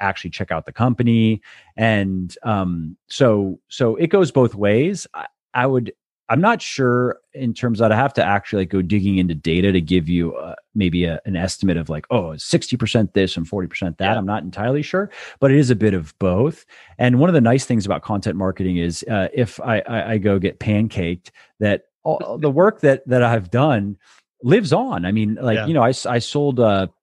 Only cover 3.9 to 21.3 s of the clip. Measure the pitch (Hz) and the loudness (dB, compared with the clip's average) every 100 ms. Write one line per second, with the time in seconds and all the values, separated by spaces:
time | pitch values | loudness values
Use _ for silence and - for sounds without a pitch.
3.9 | 113 170 202 170 135 120 101 101 110 165 | 0 2 2 4 4 2 2 2 2 2
4.9 | 196 - - - _ _ 123 131 131 104 | -4 -10 -14 -16 _ _ -2 0 0 -4
5.9 | - _ _ - 113 202 226 - - 127 | -10 _ _ -2 0 2 0 -4 -2 0
6.9 | 123 123 - _ 139 123 110 123 107 110 | 2 0 -4 _ -8 -6 -4 -2 2 4
7.9 | 107 139 - 85 101 - 104 90 98 87 | 4 2 0 0 0 -2 -2 0 -2 0
8.9 | 104 98 95 90 78 82 85 98 92 80 | 0 2 2 0 -2 0 2 2 2 2
9.9 | 90 78 87 82 64 82 - _ 107 92 | 0 2 0 -2 -6 -12 -16 _ -2 0
10.9 | 87 85 78 104 90 92 - 98 85 78 | 0 -2 -4 -6 -4 -4 -2 -2 -2 -4
11.9 | 78 - 117 82 76 - 87 - 123 107 | -8 -4 -4 -4 -10 -4 -4 -2 -4 0
12.9 | 117 98 101 92 - 82 104 87 - 90 | 0 0 0 -2 -2 -6 -6 -6 -8 -8
13.9 | 78 95 110 98 104 87 98 113 143 151 | -4 -2 -2 -4 -6 -8 -6 -4 -4 -4
14.9 | 185 202 - - - 139 143 127 110 107 | -6 -6 -10 -20 0 4 4 4 2 2
15.9 | 92 78 - 92 90 147 - _ - - | 0 -4 -4 0 2 0 -4 _ -20 -14
16.9 | - 123 123 170 165 113 135 - 117 98 | 0 2 4 4 4 4 2 0 -2 -2
17.9 | 80 - 101 101 87 95 92 92 87 85 | -4 -4 -4 -4 -2 -4 -2 -2 -2 -2
18.9 | 82 - 104 92 127 117 - 123 107 - | -4 -4 -2 -2 -2 -4 -4 -4 -2 -2
19.9 | 117 87 110 101 98 90 - - 104 110 | -6 -2 0 0 0 0 -2 -2 0 0
20.9 | - 85 90 - | -2 -4 -6 -10